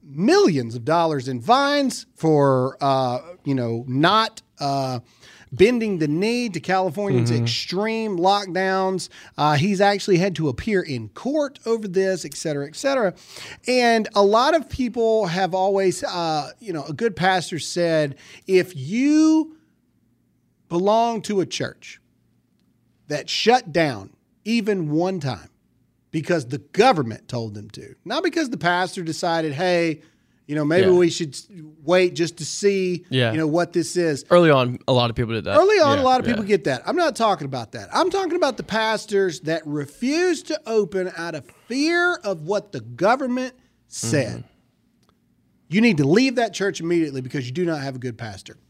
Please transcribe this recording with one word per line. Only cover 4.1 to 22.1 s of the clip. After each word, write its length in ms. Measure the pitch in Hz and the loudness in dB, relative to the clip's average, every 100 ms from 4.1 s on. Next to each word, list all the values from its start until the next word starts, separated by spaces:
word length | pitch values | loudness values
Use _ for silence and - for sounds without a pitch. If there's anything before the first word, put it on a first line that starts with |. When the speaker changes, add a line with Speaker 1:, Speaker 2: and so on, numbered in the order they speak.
| 214 220 - _ _ | 4 0 -6 _ _
Speaker 1:
uh, 380 | 143 139 131 123 - _ - - - | -4 -2 -4 -8 -10 _ -20 -20 -16
bending 460 | 120 208 247 220 185 | 4 4 4 -2 -2
the 80 | 151 | 0
knee 400 | 151 208 240 240 | 0 0 -2 -4
to 140 | 165 | -6
Californians' 680 | - 185 185 165 202 - 120 | -2 0 0 -2 -2 0 0
Speaker 2:
Mm-hmm. 120 | 117 | 0
Speaker 1:
extreme 720 | 117 117 - 180 214 226 220 180 | -2 -4 -6 -4 -2 -2 -4 0
lockdowns. 920 | 185 202 196 175 190 190 190 185 - - - - | 2 2 -2 -2 0 0 -2 -4 -8 -16 -18 -2
Uh, 180 | 147 143 | 0 2
he's 260 | 185 190 | 0 2
actually 360 | 202 202 - 175 | 2 2 2 2
had 160 | 196 160 | 2 0
to 100 | 156 | -4
appear 340 | 120 - 196 | -4 -2 -2
in 280 | 165 127 107 | -2 -8 -8
court 500 | - 247 302 285 - - | -8 -4 -2 -2 -6 -4
over 200 | 226 208 | -4 -2
this, 340 | 180 190 185 | 0 0 -2
et 120 | 156 - | -6 -8
cetera, 300 | 165 143 143 | -6 -6 -6
et 120 | 156 | -4
cetera. 360 | 269 269 202 - - - - - - | -2 0 -2 -4 -20 -20 -18 -12 -2
And 400 | 254 240 226 208 208 | 2 4 2 2 2
a 80 | |
lot 320 | 202 220 269 330 | 4 4 4 2
of 140 | - | -2
people 560 | - 247 240 226 220 190 | -4 -4 0 2 2 0
have 280 | 175 185 | 0 0
always, 480 | 185 190 196 196 - 269 | 0 0 2 2 0 -6
uh, 460 | 180 165 156 135 - | -4 -2 -2 -4 -12
you 120 | 226 | -10
know, 140 | 160 143 | -10 -8
a 80 | |
good 240 | 143 233 170 | -4 -4 0
pastor 420 | 185 185 - 165 | 2 2 -2 -8
said, 560 | - 175 170 160 151 135 - - - | -6 -2 2 2 0 -4 -20 -20 2
"If 260 | 185 180 160 | 2 2 -6
you 800 | 131 220 277 302 320 320 320 - _ _ _ _ _ _ _ _ _ _ _ | -6 0 4 4 6 4 0 -10 _ _ _ _ _ _ _ _ _ _ _
belong 520 | 170 196 220 233 226 | -2 2 2 2 -2
to 180 | - 202 | -2 -2
a 40 | 175 | -2
church 540 | - 143 - - - _ | -4 -8 -10 -20 -20 _